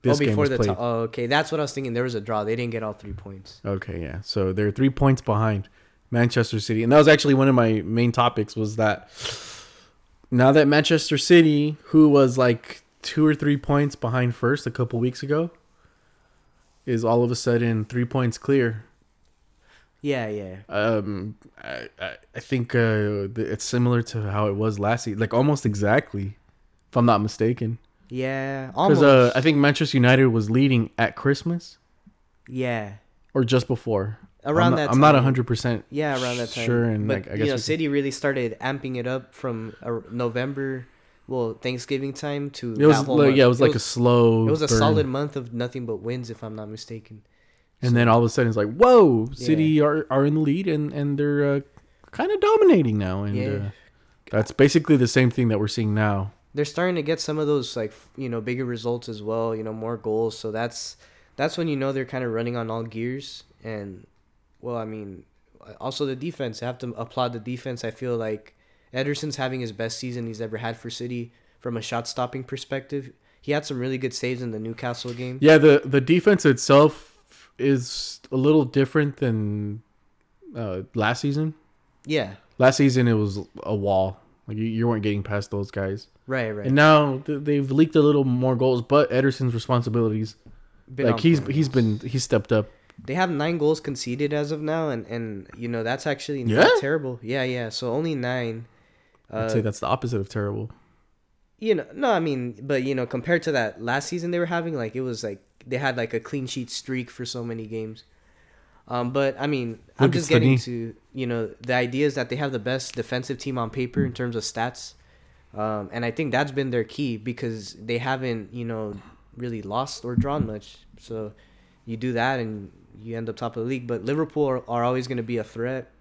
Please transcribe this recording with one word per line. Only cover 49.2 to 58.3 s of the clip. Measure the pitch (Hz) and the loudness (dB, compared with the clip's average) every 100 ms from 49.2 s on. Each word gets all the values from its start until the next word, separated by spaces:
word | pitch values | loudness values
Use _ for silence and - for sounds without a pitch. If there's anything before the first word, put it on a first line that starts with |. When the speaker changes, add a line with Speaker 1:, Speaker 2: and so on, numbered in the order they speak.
| 113 | 0
Speaker 1:
City | 139 - 156 | -4 0 2
Speaker 2:
Yeah. | 156 151 147 | 4 4 4
Speaker 1:
are, | 151 - | 2 0
are | 135 143 | 2 2
in | 156 | 2
the | |
lead | 147 156 196 | 2 0 0
and, | 151 151 | -2 -2
and | 147 143 143 | -4 -4 -2
they're, | 147 143 143 139 | 0 2 2 0
uh, | - _ _ _ - | -4 _ _ _ -18
kinda | - 349 415 | -4 -2 2
dominating | 403 440 392 240 131 107 | 4 6 8 6 4 0
now." | 95 92 | -2 -4
And, | 101 104 | -4 -4
Speaker 2:
Yeah. | 131 | -2
Speaker 1:
uh, | 139 101 - _ _ _ _ - | -4 -6 -10 _ _ _ _ -4
that's | 104 110 | -2 -2
basically | - 156 170 151 147 | 4 4 4 4 4
the | 123 | 4
same | - 127 | 4 2
thing | 123 120 | 2 0
that | 107 | 0
we're | 104 | -2
seeing | - 107 107 | -2 -2 0
now. | 107 98 98 _ _ | 0 0 -4 _ _
Speaker 2:
They're | 139 | -6
starting | 147 - 180 180 | -6 -2 -2 -2
to | |
get | 143 160 | -2 -4
some | - 156 | -4 -4
of | 151 | 0
those, | 147 120 - | 0 -2 -6
like, | 110 | -6
f-, | - _ - | -8 _ -12
you | |
know, | 131 | -6